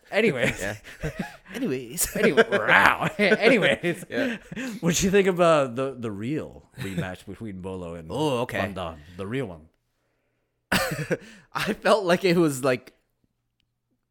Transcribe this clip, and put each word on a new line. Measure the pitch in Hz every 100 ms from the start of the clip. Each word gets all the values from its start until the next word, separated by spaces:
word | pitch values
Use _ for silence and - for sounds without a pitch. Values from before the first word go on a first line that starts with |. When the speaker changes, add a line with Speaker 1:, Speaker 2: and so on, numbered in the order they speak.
| -
Speaker 1:
Anyways. | 196 220 131 127 -
Speaker 2:
Yeah. | 98 107 - -
<laughs> | 156 - - - -
Anyways. | 208 240 131 117 170 - -
Speaker 1:
Anyway, | 220 160 220
wow. | 202 123 180 175 - 160
<laughs> | -
Anyways. | 202 - 214 240 147 135 175 160 -
Speaker 2:
Yeah. | 233 262 226 - 214 262 202
Speaker 1:
What'd | 170 170
you | 190
think | 202 190
about | 175 170 156 135
the, | 120 135 123
the | 117
real | 98 117 151 78 - - -
rematch | 98 92 92 92 -
between | 92 113 92
Bolo | 95 95 87 85
and | 80
Speaker 2:
Oh, | 113 156 123
okay. | 123 101
Speaker 1:
Van | 95
Damme? | 95 85 78 87 90
The | 98
real | 131 113
one. | 82 80 _ _ _ _ _ _ _ _ _ -
Speaker 2:
<laughs> | - 539 151 151 - - - _
I | - 156
felt | 208 185 220
like | 185 180
it | 180 175
was, | 160 135
like, | 131 127 - _ _ _ _ _ _ _ _ _ _ _ _